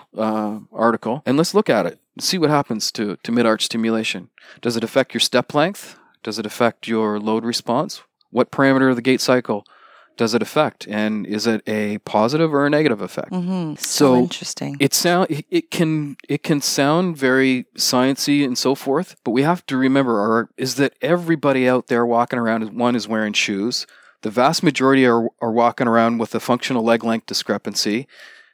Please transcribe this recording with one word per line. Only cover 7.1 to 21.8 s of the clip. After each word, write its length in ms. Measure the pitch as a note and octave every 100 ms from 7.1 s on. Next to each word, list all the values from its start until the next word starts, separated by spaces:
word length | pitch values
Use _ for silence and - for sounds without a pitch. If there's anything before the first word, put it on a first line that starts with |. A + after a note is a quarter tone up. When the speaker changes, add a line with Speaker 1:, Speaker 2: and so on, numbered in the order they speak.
| G#2
Speaker 1:
load 240 | G#2+ A2+
response? 600 | A#2 A2+ - B2 C#3 - _ _ _
What 200 | A#2 A#2+
parameter 380 | - C3+ C3+ C3
of 80 | A#2+
the 60 |
gait 180 | B2+ B2
cycle 460 | - B2+ - G#2 - _ - - _ -
does 160 | A2+
it 80 | A2+
affect? 440 | G#2+ D3+ C3+ - -
And 380 | G#2 G#2+ G#2+ F#2+
is 200 | G#2+ A#2
it 160 | A2 -
a 320 | G#2+ G#2 G#2
positive 540 | - G#2+ A2+ D3+ D#3+
or 140 | C#3+ C#3+
a 40 |
negative 300 | D3+ D3+ G#2
effect? 300 | F#2 - -
Speaker 2:
Mm-hmm. 460 | F#3 F3+ F#3 D#3+ C#3+
So 0 |
Speaker 1:
So 400 | - - C#3+ B2
Speaker 2:
interesting. 600 | B2+ - - - C#3+ C#3
Speaker 1:
it 140 | C#3
sound, 380 | - F3 F3 F#3
it, 160 | D3 -
it 200 | F3 -
can, 460 | - D#3+ D#3 C#3+ - -
it 140 | C#3+
can 180 | - D3
sound 560 | - - C#3+ E3 F#3 D3+
very 480 | C3 C3 C3 B2+ - -
sciencey 640 | - B2+ C3 C3+ - C#3+
and 140 | C#3 B2+
so 160 | C3
forth, 420 | C#3 C#3 C#3+ F#3 -
but 60 | B2+
we 120 | A#2+
have 220 | D3+ F3+ -
to 120 | C3
remember, 420 | C3 C#3 B2+ G#2+
our, 300 | G#2+ A#2 - -
is 160 | B2+
that 180 | B2 C3+ -
everybody 680 | C#3 F3 E3 D#3+ D3 C3 B2+
out 200 | B2+